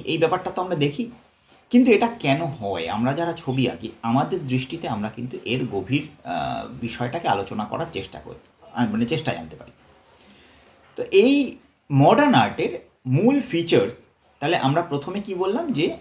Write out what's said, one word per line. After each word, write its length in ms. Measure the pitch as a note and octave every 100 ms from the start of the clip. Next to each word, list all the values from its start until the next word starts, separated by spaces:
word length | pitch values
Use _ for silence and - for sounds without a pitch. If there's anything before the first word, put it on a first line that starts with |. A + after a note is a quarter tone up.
| -
এই 120 | D#3
ব্যাপারটা 340 | D#3+ F3+ F#3
তো 100 | F#3
আমরা 140 | F#3 D#3+
দেখি। 360 | C#3+ F#3+ A#3 - _ _ _ _ -
কিন্তু 220 | B3 B3+
এটা 160 | G3+ A#3
কেন 340 | - C#3+ C#3+
হয়? 480 | D#3 A#2+ G2+ F2+ E2
আমরা 240 | G#2+ B2
যারা 200 | D3+ E3+
ছবি 360 | E3 - C3 A#2+
আঁকি, 220 | A2+ G#2+ -
আমাদের 460 | A#2 B2+ D3+ F3+ C#3
দৃষ্টিতে 400 | B2+ - E3 D#3+
আমরা 220 | G#2+ G#2+
কিন্তু 280 | - B2 - G2+
এর 200 | B2+ B2
গভীর, 360 | G2 F2+ C#3+ - -
আহ, 440 | - D#3 C#3 A2+ G#2+
বিষয়টাকে 600 | B2+ A#2 - B2 E3+ F3
আলোচনা 380 | G2+ G2 G#2 G#2+
করার 200 | A2 E3
চেষ্টা 260 | G2 F#2+ -
করি, 480 | - F2 _ _ -
আহ, 180 | - A2+
মানে 140 | G#2+ A#2
চেষ্টায় 320 | D#3 - E2
আনতে 180 | D#2+ -
পারি। 160 | - - _ _ _ _ _ - _ _ _ _ _ -
তো 80 |
এই 540 | - G3 B3 C#4+ B3 - _ _ -
মডার্ন 420 | C#3 D#3 A3 D4
আর্টের 560 | C#3 G2+ B2 E3+ - - _ B2+
মূল 360 | C#3 A3+ C#4+
ফিচার্স, 520 | - E3+ E3 C#3+ G2 - _ _ _ -
তাহলে 180 | D3 E3+
আমরা 240 | C3+ D#3+
প্রথমে 400 | D3+ C#3 F3 G3+
কি 140 | G3+ F3+
বললাম? 380 | F#3+ B3 E4+
যে 240 | D3 G3+ -